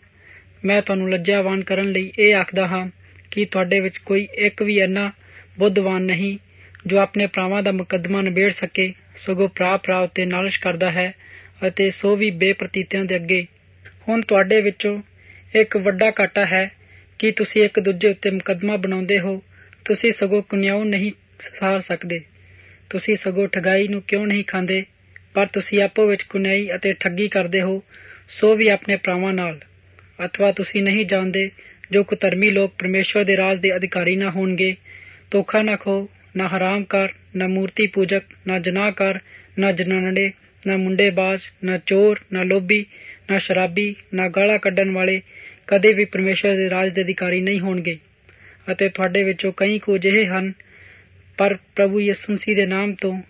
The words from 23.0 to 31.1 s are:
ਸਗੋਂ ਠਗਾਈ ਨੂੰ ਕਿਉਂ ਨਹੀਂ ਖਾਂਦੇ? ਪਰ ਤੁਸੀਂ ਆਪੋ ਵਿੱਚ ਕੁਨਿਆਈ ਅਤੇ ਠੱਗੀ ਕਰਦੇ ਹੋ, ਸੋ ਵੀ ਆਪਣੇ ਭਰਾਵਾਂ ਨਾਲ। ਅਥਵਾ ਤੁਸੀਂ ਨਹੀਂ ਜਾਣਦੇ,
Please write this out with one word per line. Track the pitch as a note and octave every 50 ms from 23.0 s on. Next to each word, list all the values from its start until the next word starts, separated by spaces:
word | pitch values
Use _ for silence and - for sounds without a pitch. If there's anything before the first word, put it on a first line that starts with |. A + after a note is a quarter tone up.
| - G#3+ G#3
ਸਗੋਂ | - - G3 F3+ G3 G3+
ਠਗਾਈ | F#3 - F#3+ E3+ F#3 F#3+ G3 G#3
ਨੂੰ | G3+ G3+ G3
ਕਿਉਂ | F#3+ - G3+ G3+ G#3
ਨਹੀਂ | G#3 G3+ G3+ G3
ਖਾਂਦੇ? | - - F#3 F#3 F3 F#3+ F#3+ G3 - _ _ _ _ - - _ _ -
ਪਰ | G3 G3+
ਤੁਸੀਂ | G3 - G3+ - - G#3 G3+
ਆਪੋ | G3+ G3 - G#3+ G#3+
ਵਿੱਚ | G#3 G3+ F#3+ -
ਕੁਨਿਆਈ | - - G3 F#3+ F#3+ G3 G3+ G#3 F#3 F3+
ਅਤੇ | F3+ - G3 F#3
ਠੱਗੀ | - - F#3 F3 F#3+ G#3
ਕਰਦੇ | G3+ - G3 F3 E3+ F#3 F#3+
ਹੋ, | F3+ F#3+ F#3+ G3 - _ - - - - - - -
ਸੋ | - - - G#3+ G#3+ A3
ਵੀ | G#3+ A3
ਆਪਣੇ | G#3 G3+ - - G3+ G3
ਭਰਾਵਾਂ | F#3 - F#3+ F3+ F3+ F#3 F#3+ F#3
ਨਾਲ। | F#3 F3+ E3+ D3+ C#3+ - - _ _ _ _ _ - - _ _ - F3+
ਅਥਵਾ | F3+ - - G3+ G3+
ਤੁਸੀਂ | F#3+ G3+ F#3+ - - G3+ G3
ਨਹੀਂ | G3 G3 A3 G#3+
ਜਾਣਦੇ, | F3